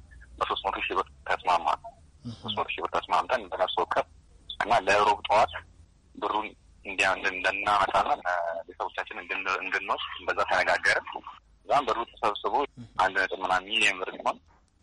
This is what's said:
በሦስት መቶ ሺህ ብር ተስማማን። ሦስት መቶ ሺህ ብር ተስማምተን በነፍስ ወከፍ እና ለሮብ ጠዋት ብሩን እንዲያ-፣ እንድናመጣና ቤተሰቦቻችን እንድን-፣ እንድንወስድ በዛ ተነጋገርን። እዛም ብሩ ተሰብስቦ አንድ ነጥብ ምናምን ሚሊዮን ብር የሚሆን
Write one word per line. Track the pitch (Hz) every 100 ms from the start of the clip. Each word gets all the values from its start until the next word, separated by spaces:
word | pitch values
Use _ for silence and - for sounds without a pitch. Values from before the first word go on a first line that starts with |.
| - - - -
በሦስት | - 104
መቶ | 98 98
ሺህ | - 92
ብር | - - -
ተስማማን። | 95 - 170 - - 679 - - - 120 110
ሦስት | 113 104
መቶ | 123
ሺህ | -
ብር | 90
ተስማምተን | 87 - 90 90 127 92
በነፍስ | - 92 -
ወከፍ | 85 139 - - - - -
እና | - 98 113
ለሮብ | 95 104 104 101
ጠዋት | - - 135 - - - - _ _ -
ብሩን | 101 104 107 - - - 98
እንዲያ-፣ | 95 98 92 98
እንድናመጣና | 92 95 98 101 101 95 98 90 - 90 87 85 82
ቤተሰቦቻችን | 85 - 95 98 92 107
እንድን-፣ | 90 95 95 92
እንድንወስድ | 95 95 98 135 - -
በዛ | 87 90 98
ተነጋገርን። | 92 90 85 - - - - - - _ _
እዛም | - 233 123
ብሩ | - -
ተሰብስቦ | - 113 101 104 120 143 - 117 -
አንድ | 95 95
ነጥብ | 95 95
ምናምን | 92 92 98
ሚሊዮን | 110 104 92
ብር | 92
የሚሆን | - 123 - _ _ _ _